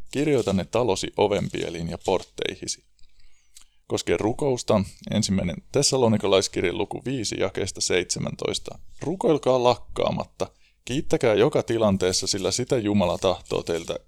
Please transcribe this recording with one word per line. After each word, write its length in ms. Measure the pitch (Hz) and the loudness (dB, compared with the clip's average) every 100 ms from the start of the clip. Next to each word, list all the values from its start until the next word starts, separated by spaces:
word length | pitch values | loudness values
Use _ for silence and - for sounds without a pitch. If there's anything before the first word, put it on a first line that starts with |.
| - | -8
Kirjoita 420 | 127 151 135 98 | -2 0 2 2
ne 120 | 95 85 | -2 0
talosi 480 | 110 123 95 - - | 0 2 0 -2 0
ovenpieliin 720 | 101 101 - 90 82 85 82 | 2 2 -2 -4 -6 -6 -6
ja 80 | 85 - | -4 0
portteihisi." 800 | 90 - - - - - - _ - - - - - _ - - _ - | 0 -2 -8 -6 -6 -8 -10 _ -20 -20 -20 -20 -20 _ -20 -20 _ -6
Koskee 300 | 110 - 85 | -4 0 0
rukousta, 680 | 101 120 147 123 - 110 98 - - | 0 0 -2 0 2 2 0 -6 -4
ensimmäinen 440 | 104 107 92 87 - - | -2 0 0 -2 -6 -4
Tessalonikalaiskirja, 1040 | 131 143 131 117 107 98 98 - 98 92 | 0 2 4 4 4 4 4 4 0 -2
luku 280 | 95 98 - 123 | -2 -4 -6 -6
viisi, 340 | 135 101 - | -6 -4 -2
jakeesta 420 | 95 - 98 - | -2 -2 -6 -4
seitsemäntoista. 960 | - 92 90 - - - - - - - - - | 0 0 0 -4 -6 -6 -4 -6 -8 -14 -16 -10
"Rukoilkaa 600 | - 190 - 147 127 127 | -6 -2 2 2 2 4
lakkaamatta. 840 | 123 113 - - - - - - 85 _ _ _ - | 4 2 -2 -2 -2 -2 -6 -8 -10 _ _ _ -8
Kiittäkää 480 | 127 - 160 123 | -4 0 2 4
joka 300 | 104 135 139 | 4 4 2
tilanteessa, 640 | - 117 107 95 92 92 95 | 0 2 2 4 2 0 -2
sillä 240 | 98 92 | -2 0
sitä 260 | 107 123 131 | -2 0 0
Jumala 400 | 104 104 87 85 | 2 2 2 2
tahtoo 460 | 95 90 - 95 | 0 0 -2 -4
teiltä 320 | - 82 85 - | -2 -4 -4 -8